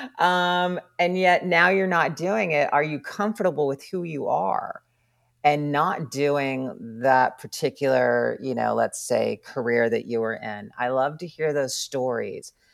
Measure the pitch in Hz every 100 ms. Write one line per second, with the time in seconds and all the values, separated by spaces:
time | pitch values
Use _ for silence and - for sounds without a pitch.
0 | 160 - 175 180 180 180 180 180 - -
1 | 175 185 180 180 180 170 180 196 185 170
2 | 147 151 180 214 180 147 139 147 151 147
3 | - - 208 214 185 147 139 139 - 185
4 | 170 143 113 143 190 - - - _ _
5 | _ _ _ _ 147 147 147 143 175 -
6 | 135 139 143 143 135 131 131 - 113 113
7 | 135 131 123 - - - 139 - 135 127
8 | 123 120 120 120 131 117 113 113 113 -
9 | - 117 110 104 - 139 117 117 117 113
10 | 110 117 113 110 113 104 104 - 123 131
11 | 143 156 175 - 156 143 131 - - 135
12 | 127 117 104 - - - _